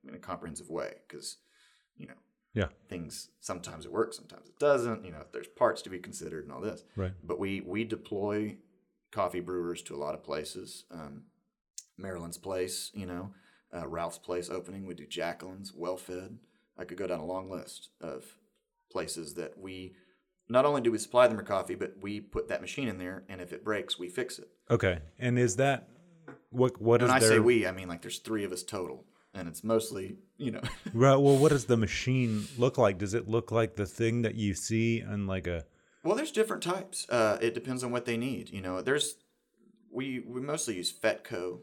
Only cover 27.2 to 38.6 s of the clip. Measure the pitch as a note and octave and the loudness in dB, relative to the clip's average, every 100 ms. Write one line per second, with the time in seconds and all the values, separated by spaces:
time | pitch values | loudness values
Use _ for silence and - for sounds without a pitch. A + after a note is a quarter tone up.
27.2 | A2 A2 A2+ A#2+ F#2 F#2 F#2 E2+ F2+ - | 8 8 8 6 4 -2 -6 -8 -8 -10
28.2 | - A2 G2 F2+ - G2+ F2 C2 - _ | -4 -2 -2 -4 -6 -6 -6 -8 -16 _
29.2 | _ G2 E2+ D#2 A2 A2+ - G2+ F#2+ - | _ -10 -10 -6 2 2 2 -6 -8 -10
30.2 | _ _ A#2 G#2+ - - - A2+ C3+ C3+ | _ _ -6 -4 -8 -8 -6 4 8 8
31.2 | C#3 C3+ D3+ C#3+ A#2 A#2+ G#2 - - C3 | 8 8 8 6 4 4 4 0 2 2
32.2 | A#2+ G#2+ - B2+ B2+ - G#2 F#2 G2+ A2 | 2 0 -4 2 2 6 4 4 0 -2
33.2 | G2+ A2+ A2+ A2+ A2+ - G2 - A2+ A#2+ | 2 0 2 2 2 0 -4 0 2 2
34.2 | A2+ G#2 G#2 F#2+ - A2+ A2+ A2+ G#2 G#2 | 0 0 0 0 0 2 4 2 -2 -4
35.2 | G2 F#2+ F2 E2+ D2+ _ _ _ D#3+ A3 | -2 -2 -2 -4 -6 _ _ _ 0 0
36.2 | D#4 A3 A3 G#3 E3+ F#3+ F#3 - - A#2+ | 0 0 0 0 -2 -2 -4 -10 0 2
37.2 | A2 G2+ A2+ A#2 B2 B2+ B2 A#2+ A#2+ A2+ | 4 4 0 0 -6 -4 -2 -2 -2 -2
38.2 | B2+ G#2+ - G2+ | -2 -4 -6 -8